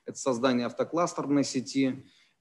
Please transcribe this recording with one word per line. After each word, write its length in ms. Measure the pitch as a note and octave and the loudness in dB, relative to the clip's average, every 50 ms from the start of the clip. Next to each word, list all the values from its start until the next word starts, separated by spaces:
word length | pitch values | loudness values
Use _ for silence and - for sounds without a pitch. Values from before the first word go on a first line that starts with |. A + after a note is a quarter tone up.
| - | -14
Это 120 | A#2 A2 | -14 -10
создание 480 | - - C#3 B2 A2+ C3 C3 B2 B2 A#2+ | -4 -2 -2 0 2 2 2 2 2 0
автокластерной 800 | A2+ - - A#2+ - D#3 E3 F3 E3 - E3 C3+ C#3 C#3+ C#3+ B2+ | -2 -2 -2 -4 -2 0 0 0 0 -2 -4 -2 2 2 2 2
сети, 580 | - - B2+ A2 - - C3+ C3+ B2+ - - - - _ _ _ _ _ _ | 2 -2 -4 -4 -2 0 2 2 2 0 -4 -10 -18 _ _ _ _ _ _